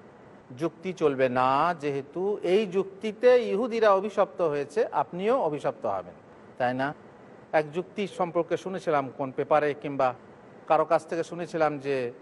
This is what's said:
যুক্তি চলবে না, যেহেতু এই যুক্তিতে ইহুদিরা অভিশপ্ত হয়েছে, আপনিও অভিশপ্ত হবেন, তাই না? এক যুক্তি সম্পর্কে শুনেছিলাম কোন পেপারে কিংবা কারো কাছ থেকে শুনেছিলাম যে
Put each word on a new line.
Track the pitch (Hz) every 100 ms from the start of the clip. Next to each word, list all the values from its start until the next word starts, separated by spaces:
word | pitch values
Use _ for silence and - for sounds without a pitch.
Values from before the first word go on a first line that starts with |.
| - - - - - 123
যুক্তি | 160 - 185
চলবে | 180 156 131 131
না, | 127 127 135 165 170
যেহেতু | 147 139 135 170 196 208
এই | 175 190 214
যুক্তিতে | 185 190 - 220 208 247 247 214
ইহুদিরা | 196 247 226 220
অভিশপ্ত | 196 208 202 185 -
হয়েছে, | 170 143 135 - 247
আপনিও | 160 139 175 202 262
অভিশপ্ত | 170 147 151 127 113
হবেন, | 98 87 82 - - - -
তাই | 123
না? | 127 139 156 - - - - -
এক | 160 151
যুক্তি | 156 175 - 196
সম্পর্কে | - 185 175 160 165
শুনেছিলাম | 185 190 175 147 135 -
কোন | 135
পেপারে | 127 135 151 147
কিংবা | 147 151 139 127 120 - - - - -
কারো | 156 156
কাছ | 160 -
থেকে | 170
শুনেছিলাম | 160 170 170 170 156 147
যে | 135 135 120 -